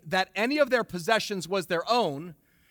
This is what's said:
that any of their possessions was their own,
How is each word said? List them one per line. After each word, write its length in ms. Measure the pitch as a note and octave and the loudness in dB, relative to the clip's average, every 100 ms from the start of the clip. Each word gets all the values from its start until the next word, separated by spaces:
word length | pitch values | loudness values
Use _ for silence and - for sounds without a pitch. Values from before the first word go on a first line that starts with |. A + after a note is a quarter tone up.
that 260 | D#3 F#3 F#3+ | -4 -2 -2
any 240 | G3 A#3 D4+ | 0 2 2
of 120 | C4 | 4
their 120 | B3 | 2
possessions 640 | G#3+ F3+ E3 A3 - G3 D#3+ | 0 -4 2 2 0 -6 -2
was 200 | F#3+ D#3 | -2 0
their 220 | E3+ F3+ | -2 2
own, 460 | A#3+ F#3+ C#3 F3 - _ _ _ | 2 0 -2 -10 -18 _ _ _